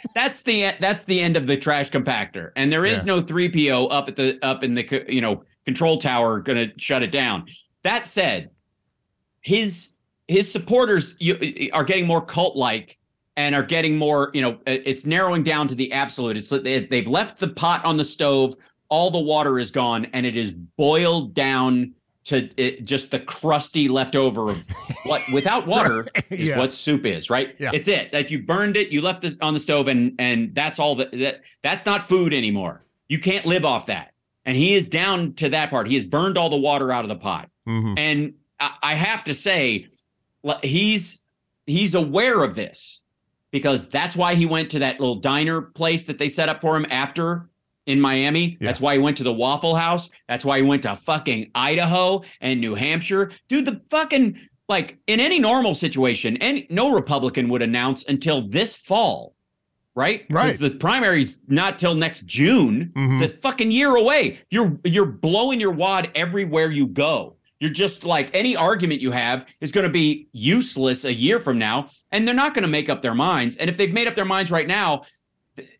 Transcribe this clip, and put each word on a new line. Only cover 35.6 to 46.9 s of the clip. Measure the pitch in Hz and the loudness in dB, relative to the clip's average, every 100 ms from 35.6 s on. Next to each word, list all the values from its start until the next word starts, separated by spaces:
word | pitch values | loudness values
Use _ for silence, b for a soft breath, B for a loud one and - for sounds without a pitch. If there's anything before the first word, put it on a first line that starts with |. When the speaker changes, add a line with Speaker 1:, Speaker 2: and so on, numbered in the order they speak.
| 151 | 0
Speaker 1:
part. | 131 107 | -2 0
He | 131 | -2
has | 92 | 0
burned | 147 190 175 | 0 0 0
all | 170 | 0
the | 147 | 0
water | 143 143 127 | 0 0 0
out | 123 | -2
of | 107 | -4
the | 92 | -6
pot. | 101 78 - _ 117 | -6 -6 -8 _ -4
Speaker 2:
Mm-hmm. | 113 110 101 | -2 -2 0
Speaker 1:
And | 151 147 151 - _ - | 0 0 -4 -8 _ -8
I, | 143 - | -8 -4
I | 147 | -4
have | 156 196 220 | -2 -2 -4
to | 156 | -6
say, | 139 196 175 127 104 - _ _ _ _ _ | -4 0 0 0 -2 -6 _ _ _ _ _
l-, | 143 147 | -6 -4
he's, | 135 165 214 214 - - _ _ _ _ - | -2 0 2 0 -2 -8 _ _ _ _ -2
he's | 165 202 | 0 2
aware | 175 147 170 254 214 | 2 0 2 2 2
of | 127 | 0
this | 92 95 - - - _ _ _ _ _ | -2 -8 -10 -16 -18 _ _ _ _ _
because | 135 143 127 - | -2 0 0 -2
that's | 143 151 170 | -4 -2 0
why | 175 | 2
he | 175 165 | 2 2
went | 160 160 | 0 -2
to | 147 | -2
that | 131 - | -2 0
little | 131 107 | -2 0
diner | 131 143 160 160 | 0 0 0 -2
place | - - 165 170 170 | -6 -4 -2 -2 -4
that | - | -4
they | 143 | -4
set | 165 156 | 0 -2
up | 151 | 0
for | 160 156 | 0 0
him | 151 | 0